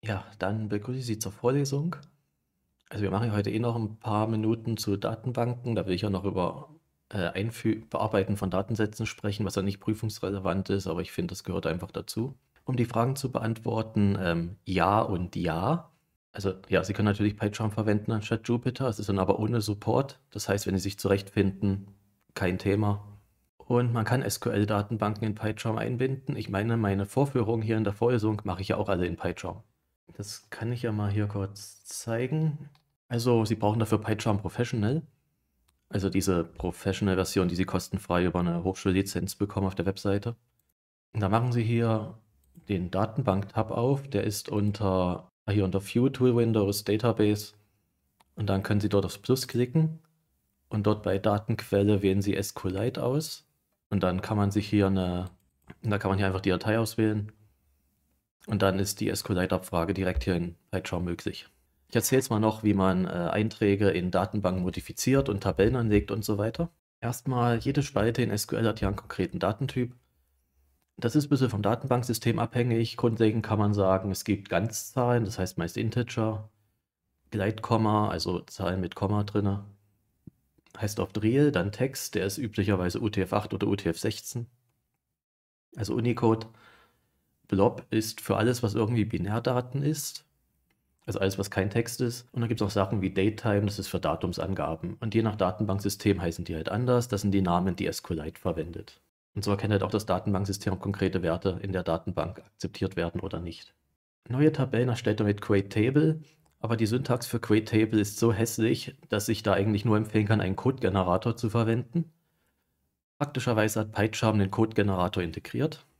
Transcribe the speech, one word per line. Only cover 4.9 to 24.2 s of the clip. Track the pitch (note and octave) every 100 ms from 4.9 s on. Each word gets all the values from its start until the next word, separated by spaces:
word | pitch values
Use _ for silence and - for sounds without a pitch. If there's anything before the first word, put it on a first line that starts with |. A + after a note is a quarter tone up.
| G2+
Datenbanken. | G#2 A2+ - A#2+ A#2+ B2 B2 G#2+
Da | G2
will |
ich | F2+
ja | G#2+
noch | F#2+
über, | G2 F#2+ F2 - D3 - _ _ _
äh, | G#2+ E2+
Einfü-, | F#2 A2 A2+ A2+ G#2+ -
Bearbeiten | - G#2+ G#2 F#2+ G2+
von | F#2+
Datensätzen | F2+ G2 A2 G#2 - A2
sprechen, | - G#2 G2+ G2
was |
ja | G2
nicht | G2 G2+
prüfungsrelevant | - G#2+ A2 - F#2+ G2 F#2+ F#2 F#2
ist, | G2 F2+
aber | E2+
ich | F2+
finde, | - F2
das | F#2+
gehört | - F2 D#2
einfach | E2+ F2
dazu. | - - - B2 - _ _
Um | - B2+
die |
Fragen | A#2+ A2+ A#2
zu | C3+ B2+
beantworten, | B2 A2+ A2+ A#2 A2+ A2 - G2+ G2
ähm, | F2+ E2+ E2+ F#2+
ja | - F#2 F2 G#2
und | A#2 F2+ F#2 G2
ja. | F2 D#2+ G2 E3+ - _ _ _ _
Also | - G2 F#2 -
ja, | F#2
Sie | F#2
können | G2+ G#2+
natürlich | G2 G#2 G#2
PyCharm | G#2 G2+ A2
verwenden | G#2 G#2+ G#2 G#2+
anstatt | A2 G#2+ A2+ -
Jupyter. | A#2+ B2+ B2 C3
Es | G#2+
ist | G2+
dann | G2
aber | F#2 -
ohne | A2 A#2+
Support. | G#2+ G#2 - A#2+ C#3 - _
Das | G#2+ -
heißt, | G2+ -
wenn | F#2+
Sie |
sich | G2 -
zurechtfinden, | G2 G2 G2 - G2 F#2+ G#2 F#2+ - - _ _ _
kein | - F#2+ F#2
Thema. | G2+ G2+ G#2 G#2 - - _ _ _ _
Und | - A#2+ B2
man | A#2
kann | A2 B2+